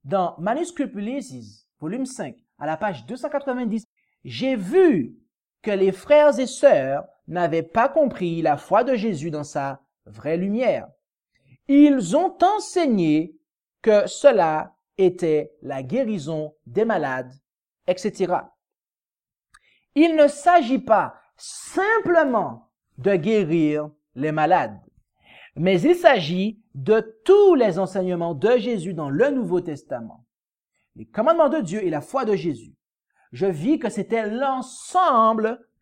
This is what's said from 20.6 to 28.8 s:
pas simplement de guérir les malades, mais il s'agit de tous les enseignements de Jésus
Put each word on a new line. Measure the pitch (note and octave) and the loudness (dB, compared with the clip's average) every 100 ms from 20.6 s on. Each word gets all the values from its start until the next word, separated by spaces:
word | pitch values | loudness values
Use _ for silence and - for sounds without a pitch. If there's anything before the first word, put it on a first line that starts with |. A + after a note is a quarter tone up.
| A#3 C4 | 2 -4
pas | - G#3 D#3 - _ _ | 2 0 0 -8 _ _
simplement | - - - - G4+ A4+ - E4+ D4 A#3 D#3 - _ _ _ - | -20 -20 -8 -4 0 0 2 0 2 -2 -4 -10 _ _ _ -6
de | B2+ | -2
guérir | G3 D#3+ A3 E3+ E3 D3+ D3+ D3+ - _ B2 | 0 0 0 0 0 0 -2 -6 -14 _ -8
les | D3+ | -6
malades, | D#3 D#3 F3 A#2+ G2+ _ _ _ _ _ - - | -2 2 2 0 -8 _ _ _ _ _ -20 -20
mais | - F3 F#3 | -4 0 2
il | A#3 | 2
s'agit | F4 E4 B3 D3+ F3+ G3+ - _ | 4 4 4 0 -4 -4 -6 _
de | C#3 C3 A3 A3 - | -12 0 0 0 -10
tous | - G4 G4+ | 4 6 6
les | D#4+ A3 E3+ | 4 2 0
enseignements | F#3 G3 F#3 F3 E3+ | -4 -4 -4 -4 -4
de | D3+ G3+ B3 | -2 0 0
Jésus | G#3+ A3+ | 0 -6